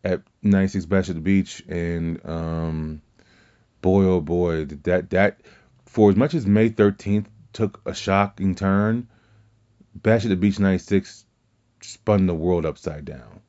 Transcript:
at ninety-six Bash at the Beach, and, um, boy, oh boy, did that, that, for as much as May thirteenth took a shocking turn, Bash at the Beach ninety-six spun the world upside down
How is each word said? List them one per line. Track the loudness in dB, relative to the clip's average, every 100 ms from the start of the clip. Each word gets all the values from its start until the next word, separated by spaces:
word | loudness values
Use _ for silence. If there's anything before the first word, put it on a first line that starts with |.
at | -4 -6 _ _
ninety-six | 2 2 2 -2
Bash | 0 0 0
at |
the | -4
Beach, | 0 0 0 -10 -10
and, | -6 -4 -4 -4 -6 -8
um, | -8 -6 -4 -4 -6 -8 -12 _ _ _ _ _ _ _ _
boy, | 2 4
oh | 4 2
boy, | 0 -2 0 -2
did | -6 -8
that, | -2 -2 0
that, | 0 0 0 -20 _ _ _ _
for | 4 4
as | 6
much | 2
as | 0 2
May | 2 2
thirteenth | 2 0 0 -4 -4 -4 -18 -20
took | -6 -6 -4 -12
a |
shocking | -8 -2 0 0 -2 -4 -2
turn, | 0 0 0 -2 -6 _ _ _ _ _ _ _ _
Bash | -4 0 2
at | 2
the | 0
Beach | 0 2
ninety-six | 0 0 0 -2 -2 -20 _ _ _ _ _ _
spun | -20 -8 0 2 2
the |
world | 0 0 0 -2
upside | -6 -10 -10
down | -14 -16 -20 -20